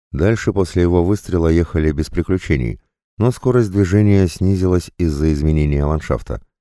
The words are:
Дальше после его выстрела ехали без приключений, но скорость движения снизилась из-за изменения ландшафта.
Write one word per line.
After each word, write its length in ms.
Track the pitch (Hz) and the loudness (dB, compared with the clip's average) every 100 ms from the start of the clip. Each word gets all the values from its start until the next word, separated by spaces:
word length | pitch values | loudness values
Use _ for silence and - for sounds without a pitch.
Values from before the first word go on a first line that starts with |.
| _ | _
Дальше 420 | 69 98 113 - | -2 0 0 0
после 300 | 98 90 90 | -2 0 0
его 220 | 87 87 | 2 2
выстрела 420 | 87 104 - 90 82 | 2 -2 -2 0 2
ехали 460 | 82 82 80 78 | 2 0 0 0
без 180 | 73 78 | -2 -4
приключений, 680 | 87 85 92 - 71 58 - _ _ _ - | -4 -2 -4 -2 -2 -2 -8 _ _ _ -2
но 120 | 117 | -2
скорость 400 | - 127 123 107 | 0 0 0 2
движения 560 | 98 90 104 104 98 90 | 0 2 4 4 4 2
снизилась 640 | - 92 95 92 90 - - | 0 -2 0 0 0 -2 -4
из-за 340 | 82 71 78 | -2 0 0
изменения 520 | 73 78 78 73 71 | 0 0 0 0 0
ландшафта. 580 | 73 80 - 65 - - - _ | -2 -2 -4 -6 -6 -12 -12 _